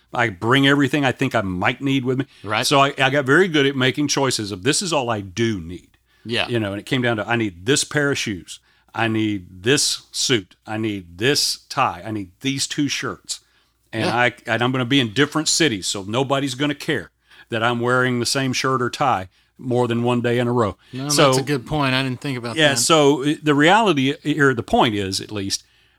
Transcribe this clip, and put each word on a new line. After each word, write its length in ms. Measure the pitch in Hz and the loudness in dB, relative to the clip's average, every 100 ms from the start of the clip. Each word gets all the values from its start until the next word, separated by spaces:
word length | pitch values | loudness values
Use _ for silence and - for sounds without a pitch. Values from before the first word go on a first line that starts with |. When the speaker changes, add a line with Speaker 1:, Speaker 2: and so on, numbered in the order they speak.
| _ 123 | _ -2
Speaker 1:
I 120 | 117 | -2
bring 360 | 87 113 135 139 | -2 2 4 4
everything 380 | 143 135 151 | 4 2 2
I 80 | 135 | 0
think 220 | - 131 | 0 -2
I 60 | 117 | 0
might 380 | 98 90 107 123 | -2 -2 -2 -2
need 240 | 139 135 | -2 -2
with 140 | 123 131 | -2 -4
me. 80 | 127 _ | -4 _
Speaker 2:
Right. 240 | 101 107 131 | -4 -2 2
Speaker 1:
So 140 | 143 | 4
I, 140 | 139 139 | 2 2
I 120 | 135 | 0
got 140 | 147 | 2
very 240 | 131 156 196 | 4 4 4
good 180 | 151 139 | 2 2
at 100 | 135 | 2
making 320 | 127 143 147 | 0 0 -2
choices 420 | 143 131 117 101 | 0 0 -2 -6
of, 100 | 98 | -4
"This 200 | 113 151 | -2 -2
is 100 | 185 | -2
all 180 | 156 120 | -2 -2
I 100 | 107 | -4
do 400 | 98 87 113 101 | -6 -2 -2 -2
need." 360 | 82 87 _ _ _ _ | -8 -14 _ _ _ _
Speaker 2:
Yeah. 240 | 107 113 90 | -6 -4 -2
Speaker 1:
You 100 | 120 | -2
know, 120 | 101 | -2
and 80 | 101 | -6
it 60 | - | -4
came 160 | 135 | 0
down 140 | 120 110 | 0 0
to, 100 | 101 | 0
"I 80 | 117 | 0
need 300 | 107 85 101 | -2 -4 0
this 180 | 143 | 0
pair 260 | - 147 143 | 0 -2 -2
of 80 | 135 | -2
shoes. 420 | 120 90 - - _ _ _ | -4 -8 -10 -20 _ _ _
I 140 | 107 113 | -2 0
need 540 | 110 110 101 90 92 | 2 -2 -4 -8 -6
this 420 | 107 147 - - - | 2 2 2 -4 -10
suit. 440 | - - 110 90 _ - | -6 0 0 -2 _ -10
I 100 | 110 | -6
need 400 | 110 101 85 85 | -4 -6 -12 -4
this 480 | 123 143 - - _ | 0 0 -2 -6 _
tie. 340 | 143 117 87 | -2 -2 -2
I 60 | 104 | -8
need 200 | 107 92 _ | -8 -10 _
these 260 | 135 139 - | -6 -4 -6
two 220 | - 143 | -2 -2
shirts." 520 | - 127 87 - - _ _ _ _ _ | -2 -6 -10 -12 -14 _ _ _ _ _
And 120 | 113 165 | -4 -2
Speaker 2:
Yeah. 100 | 117 | 2
Speaker 1:
I, 180 | 123 - - | 0 0 -4
and 160 | 113 | 0
I'm 100 | 123 | 0
gonna 120 | 131 | 0
be 160 | 123 139 | 0 0
in 120 | 117 | 0
different 360 | 104 143 156 156 | 0 0 0 -2
cities, 380 | - 156 101 - | 0 0 0 -6
so 160 | 104 | -8
nobody's 520 | 95 117 131 139 139 | -4 -4 0 -2 -2
gonna 200 | 123 147 | -4 -4
care 360 | 143 - 127 82 _ _ - - | -4 -4 -4 -6 _ _ -20 -8
that 120 | 117 | -2
I'm 180 | 117 120 | 0 0
wearing 380 | 120 127 127 120 | 0 2 2 0
the 60 | 117 | -2
same 260 | 135 131 | -2 -2
shirt 280 | 127 135 131 | -2 -2 0
or 80 | 120 | -2
tie 380 | - 139 98 95 _ _ _ | 0 0 0 -4 _ _ _
more 280 | 131 120 120 | -2 0 2
than 160 | 117 | 0
one 180 | 120 120 | 0 0
day 180 | 120 120 | 0 0
in 80 | 120 | 0
a 40 | |
row. 240 | 123 104 - _ | 0 0 -2 _
Speaker 2:
No, 160 | 127 143 | -12 -4
Speaker 1:
So 160 | 147 143 | 2 4
Speaker 2:
that's 120 | 131 | 4
a 40 | |
good 220 | 131 139 123 | 0 -4 -4
point. 280 | 151 135 | -2 0
I 80 | 131 | 0
didn't 180 | 135 123 | -2 -6
think 160 | 143 123 | -6 -6
about 200 | 117 151 | -6 2
Speaker 1:
yeah, 140 | 151 | 2
Speaker 2:
that. 80 | 131 | 2
Speaker 1:
so, 440 | 120 160 143 143 | 4 6 6 4
uh, 120 | 143 156 | 0 -2
the 140 | 151 | 2
reality 600 | 143 156 208 214 143 131 143 | 4 6 6 4 2 0 -2
here, 300 | 151 151 139 | -4 2 2
the 120 | 117 | 2
point 320 | - 233 135 104 | 0 2 2 0
is, 240 | 95 98 | -4 -6
at 100 | - | -6
least, 320 | 104 98 - _ _ _ | -6 -6 -6 _ _ _